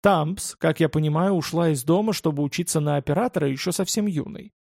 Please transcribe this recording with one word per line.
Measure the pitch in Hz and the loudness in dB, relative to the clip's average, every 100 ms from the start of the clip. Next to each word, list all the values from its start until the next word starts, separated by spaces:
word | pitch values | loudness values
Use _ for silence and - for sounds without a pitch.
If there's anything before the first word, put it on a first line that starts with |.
Тампс, | 202 180 151 190 - - | 4 4 0 -4 -10 -2
как | 165 151 | -2 2
я | 156 | 2
понимаю, | 156 156 151 185 | 2 0 0 2
ушла | 190 - 165 170 | 0 -2 0 0
из | 143 | 0
дома, | 135 175 220 | 2 2 2
чтобы | 190 170 147 | 0 -2 0
учиться | 143 - 170 160 | -2 -2 -2 0
на | 147 147 | 0 0
оператора | - 151 247 185 143 | 0 0 0 0 -2
ещё | 135 185 | -2 -4
совсем | 175 185 - 208 | -2 -2 0 0
юной. | 160 - - - _ | -2 -6 -12 -16 _